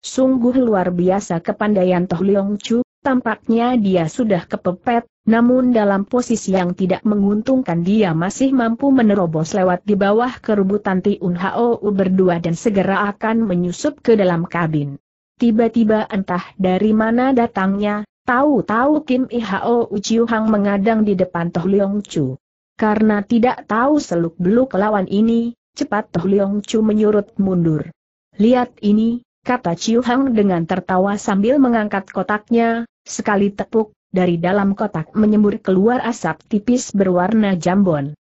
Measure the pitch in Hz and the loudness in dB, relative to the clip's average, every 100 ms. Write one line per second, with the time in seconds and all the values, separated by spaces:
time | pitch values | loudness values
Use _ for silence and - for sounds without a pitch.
0 | - - 262 262 240 254 240 202 180 175 | -6 0 2 2 2 2 2 2 0 0
1 | 180 196 190 165 - - 214 202 180 180 | 0 0 -2 -4 -4 -4 0 2 2 0
2 | 185 170 196 196 196 208 - 233 247 _ | 0 -2 0 0 0 -6 -2 -2 -2 _
3 | 285 254 233 214 - 226 240 254 202 180 | -2 -2 -2 -6 -2 0 2 0 2 0
4 | 160 - 226 180 - 202 196 180 - 233 | -2 -2 0 0 -2 -6 -4 -4 -2 -2
5 | - _ - 226 240 254 247 240 202 196 | -4 _ 0 2 4 4 2 2 2 0
6 | 196 247 247 226 - 185 180 180 185 180 | 0 -4 -2 -4 0 -2 -2 -2 -2 -2
7 | 214 208 196 208 226 262 254 170 170 220 | -2 0 0 0 0 -2 0 -2 0 2
8 | 196 160 180 - 269 269 226 233 277 262 | 2 0 -4 -2 0 2 0 0 2 4
9 | 220 202 175 160 160 180 185 180 - 202 | 4 2 0 -2 -2 0 0 0 -2 0
10 | 196 214 247 240 - 208 190 202 202 190 | 2 0 -2 -4 -4 0 0 -2 -2 -2
11 | 208 202 180 175 185 - 240 233 208 196 | 0 -2 -4 -4 -4 -2 -2 0 -2 0
12 | 185 190 185 170 175 170 240 196 196 196 | 0 2 2 0 -2 -2 -2 0 0 0
13 | 202 202 220 226 220 175 180 175 - 277 | -2 -4 -2 -2 0 0 -2 -4 -6 -4
14 | - 226 185 170 175 170 165 156 143 139 | 2 4 4 0 -4 -4 -2 -2 -4 -10
15 | _ _ _ _ 233 220 226 233 214 214 | _ _ _ _ 2 2 2 2 2 0
16 | - 208 196 180 - - 185 185 214 220 | -2 -6 -4 -6 -6 -4 0 2 2 2
17 | 220 233 262 262 233 - 190 196 208 208 | 2 0 2 2 0 -2 -2 -2 -2 -4
18 | 208 _ - 247 294 269 - 214 269 302 | -8 _ -2 0 2 0 0 0 2 0
19 | 302 254 262 240 220 190 - 240 233 208 | 0 -2 -2 -4 -4 -4 0 0 0 -4
20 | - 226 233 226 220 208 202 202 202 220 | -2 0 0 0 0 2 2 0 0 2
21 | 208 190 180 170 170 175 175 196 196 208 | 2 0 -2 -2 -4 -2 0 0 0 -4
22 | 202 175 131 131 _ _ _ - 214 208 | -6 -4 -4 -6 _ _ _ -4 0 2
23 | 214 208 202 240 240 - - 214 262 302 | 2 2 0 0 2 -2 -4 -2 2 0
24 | - 170 170 - 180 226 262 190 208 214 | 0 -4 -4 -2 0 2 0 0 0 -2
25 | 190 196 226 233 233 233 _ - 285 208 | -2 0 2 0 -2 -8 _ -8 -4 -4
26 | - 175 180 196 196 208 - 220 220 214 | -4 -4 0 0 0 -4 -2 0 2 2
27 | 214 208 202 - 190 185 165 151 151 - | 2 0 -2 -4 0 2 0 0 -4 -14
28 | _ _ _ - 214 247 247 _ 208 214 | _ _ _ 0 2 2 0 _ 0 2
29 | 226 240 _ _ - 247 180 170 - 226 | 2 -4 _ _ -6 -4 -2 -4 0 0
30 | 240 247 269 220 202 180 165 190 190 185 | 2 0 2 2 2 0 -2 -4 -2 0
31 | 196 208 - 196 214 285 254 233 214 202 | 0 -2 -2 0 2 2 2 2 0 -4
32 | 190 - 185 208 _ 233 233 233 233 _ | -6 -8 -4 -4 _ 0 2 -2 -6 _
33 | - - 220 202 202 202 196 226 214 _ | -14 -8 -2 0 0 -2 -2 -2 -2 _
34 | _ 180 180 170 175 202 202 196 214 160 | _ -2 0 0 0 0 0 -2 -4 -6
35 | 156 202 214 214 208 208 - 185 208 247 | -6 -2 2 4 2 0 0 2 2 0
36 | - 226 165 160 _ 208 202 247 - 196 | -4 -4 -6 -6 _ -4 0 -2 -2 -2
37 | 190 175 180 220 208 185 170 190 190 151 | 0 0 0 0 0 0 0 2 2 0
38 | 139 151 | -4 -10